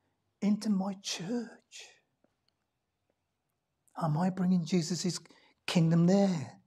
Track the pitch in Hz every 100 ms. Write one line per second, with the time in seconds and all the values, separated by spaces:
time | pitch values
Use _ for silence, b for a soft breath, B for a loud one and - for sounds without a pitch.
0 | _ _ _ _ 202 208 220 190 196 190
1 | - - 170 240 220 - _ - - _
2 | _ _ _ _ _ _ _ _ _ _
3 | _ _ _ _ _ _ _ _ _ -
4 | 160 147 185 190 180 185 156 180 156 170
5 | 180 - - b b b - 180 165 165
6 | 175 196 196 165 123 -